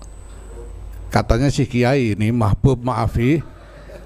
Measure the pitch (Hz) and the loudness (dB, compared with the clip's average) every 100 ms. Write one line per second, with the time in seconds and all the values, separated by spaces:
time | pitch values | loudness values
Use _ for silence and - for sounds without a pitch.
0 | - - - - - - - - - - | -18 -18 -16 -16 -16 -16 -14 -14 -14 -14
1 | - 107 107 117 139 135 127 120 123 143 | -2 -2 2 2 2 2 0 2 2 4
2 | 117 98 107 120 104 98 139 123 120 113 | 2 2 2 2 2 4 4 4 0 0
3 | 113 - 120 156 - - - - - - | 0 2 2 2 0 -14 -20 -20 -18 -18